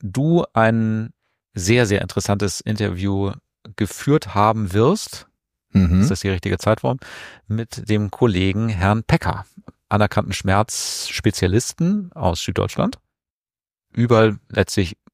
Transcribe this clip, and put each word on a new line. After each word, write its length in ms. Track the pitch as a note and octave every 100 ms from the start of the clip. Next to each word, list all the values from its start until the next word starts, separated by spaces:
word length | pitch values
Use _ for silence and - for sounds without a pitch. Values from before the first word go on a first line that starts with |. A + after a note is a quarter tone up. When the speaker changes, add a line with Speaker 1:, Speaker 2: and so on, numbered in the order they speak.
Speaker 1:
du 440 | G2 B2 D#3 E3+ -
ein 580 | A2+ A2+ A2+ A2 A2 A2+ _ _ _ _
sehr, 320 | - F2+ B2 G#2+
sehr 160 | G2
interessantes 600 | F2+ G2 - G2+ G2+ -
Interview 680 | - G#2+ G2+ F2+ G2 G2 G2 - _ _ - -
geführt 600 | G#2 - C#3 D3+ G2+ G2+
haben 360 | G#2+ A2 G2
wirst. 540 | G2+ B2+ G#3 - - - _ _ _ _
Speaker 2:
Mhm. 300 | G2 F2 F2+
Speaker 1:
Ist 100 | A#2
das 100 | G2
die 80 | G2
richtige 280 | F#2 G2+ F#2+
Zeitform? 420 | G#2+ A2 C3 C3 - - - - -
Mit 420 | A2 A2+ - -
dem 220 | G#2+ G#2
Kollegen 580 | - B2 F2+ F#2+ G2 A2+
Herrn 340 | F#2+ G2 A2
Pecker, 420 | - E3 F3+ - - - - _ -
anerkannten 440 | G#2 G#2 G#2 -
Schmerzspezialisten 1800 | F#2+ F#2+ G2 A2 - - - - - A2 - F2+ G2+ - - E3+ G#3 F3+
aus 280 | D#3+ F#2 F2
Süddeutschland. 560 | - F#2 F#2+ - F#3 - _ _ _ _ _ _ _ _ _
Überall 440 | - A#2+ A2+ A2 G2+ _
letztlich, 460 | - G2 - F2+ - _